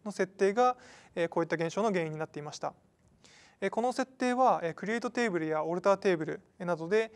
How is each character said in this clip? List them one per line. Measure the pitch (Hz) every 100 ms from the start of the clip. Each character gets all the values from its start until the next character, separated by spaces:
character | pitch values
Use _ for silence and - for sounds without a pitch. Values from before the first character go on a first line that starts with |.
の | 214
設 | - 190
定 | - 196
が、 | 208 247 247 - - -
え | 180 170
ー、 |
こ | 175
う |
い | 165
っ |
た |
現 | 160 165
象 | 190
の | 220
原 | 180
因 | 160
に | 156
な | 156
っ |
て | 147
い |
ま | 147
し | -
た。 | 147 - _ _ _ _ _ - - -
え | 196
ー、 |
こ | 226
の | 247
設 | 247 262
定 | - 254
は、 | 247 247 175
え | 170
ー、 |
ク | - 190
リ |
エ | 233
イ |
ト | 247
テ | 247 233
ー |
ブ | 175
ル | 156
や | 156
オ | 160
ル | 175
タ | 196
ー | 190
テ | 196
ー | 170
ブ |
ル、 | 156 - - -
え |
ー、 | 175
な |
ど | 160 165
で | 214 220